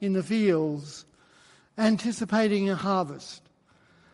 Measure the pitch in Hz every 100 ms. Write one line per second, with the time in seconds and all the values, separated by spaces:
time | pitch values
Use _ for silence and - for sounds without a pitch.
0 | 202 190 151 220 208 160 156 147 143 -
1 | - _ _ _ - _ _ - 220 214
2 | 240 - 202 214 214 202 196 180 196 190
3 | 151 139 - - _ _ _ _ _ _
4 | _